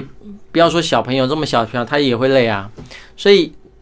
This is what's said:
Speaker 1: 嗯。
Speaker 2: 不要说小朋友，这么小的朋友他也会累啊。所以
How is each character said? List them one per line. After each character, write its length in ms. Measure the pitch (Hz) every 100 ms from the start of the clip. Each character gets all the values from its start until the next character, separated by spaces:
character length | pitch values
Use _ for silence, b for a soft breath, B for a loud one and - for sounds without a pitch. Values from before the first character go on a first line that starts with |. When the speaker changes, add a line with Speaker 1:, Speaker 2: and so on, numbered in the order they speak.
| 135 -
Speaker 1:
嗯。 120 | 104 101 -
Speaker 2:
不 60 | 160
要 120 | 165
说 100 | 170
小 220 | 160 120
朋 120 | 113
友， 120 | 131 127
这 100 | 156
么 80 |
小 160 | 151 127
的 60 | 110
朋 120 | 123
友 60 |
他 140 | 120 147
也 180 | 143 117
会 120 | 131
累 180 | 135 117
啊。 240 | 104 104 - B B B
所 160 | - 202
以 220 | 202 160 - - -